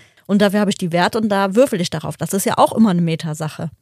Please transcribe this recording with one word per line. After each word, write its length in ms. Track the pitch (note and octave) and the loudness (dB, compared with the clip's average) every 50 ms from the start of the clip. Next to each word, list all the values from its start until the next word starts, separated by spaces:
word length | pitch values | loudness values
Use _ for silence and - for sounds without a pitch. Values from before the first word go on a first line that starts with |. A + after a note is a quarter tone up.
| _ _ _ _ _ - | _ _ _ _ _ -2
Und 140 | F#3+ G3+ | 2 2
dafür 180 | G#3 G3+ F#3 G#3 | 2 2 2 2
habe 120 | G#3 F#3+ | 0 0
ich 60 | G#3 - | -2 -2
die 140 | F#3+ F3 | -4 -2
Werte 260 | D#3+ F3 F3 G3 - A#3 | 0 2 2 2 0 0
und 120 | G#3+ A3 | 0 0
da 260 | G3+ G3 G3 G3 F#3 | 0 0 0 2 4
würfel 260 | A3 C4+ C#4+ - F#3 | 4 4 4 2 -2
ich 80 | F3 - | -4 -4
darauf. 280 | - D#3+ - D3+ D3+ - | -6 -6 -8 -8 -8 -6
Das 160 | - E3 - | -6 -4 -4
ist 120 | G3 - | -4 -2
ja 120 | A#3 - - | -2 2 2
auch 160 | C4+ - - | 2 2 4
immer 160 | - A3+ A3 | 4 2 4
eine 120 | F3 F3 | 4 2
Metasache. 680 | F3 E3 D#3+ D#3+ - E3 D3+ D3+ D#3+ D3+ - - D#3+ D#3 - _ | 0 0 -2 -4 -4 -6 -8 -6 -8 -8 -8 -8 -10 -10 -12 _